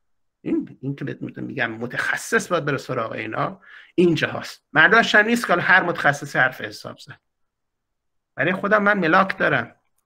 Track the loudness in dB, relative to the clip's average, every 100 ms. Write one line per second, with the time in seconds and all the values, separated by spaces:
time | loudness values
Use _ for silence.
0 | _ _ _ _ -4 -4 -4 -10 -10 -8
1 | -8 -8 -12 -10 -10 -4 -6 -4 -8 -6
2 | -4 -4 -2 -2 0 -2 0 -4 -4 -6
3 | -4 -6 -6 -4 -4 -6 -20 -20 -6 2
4 | 4 4 0 -4 -12 -16 _ 4 6 6
5 | 4 4 4 0 0 0 4 2 2 0
6 | 0 0 -4 0 0 -2 -12 -12 -16 -18
7 | -20 -20 _ _ _ _ _ _ _ _
8 | _ _ _ -4 -4 -2 0 2 2 2
9 | 4 4 2 0 0 0 -4 _ _ _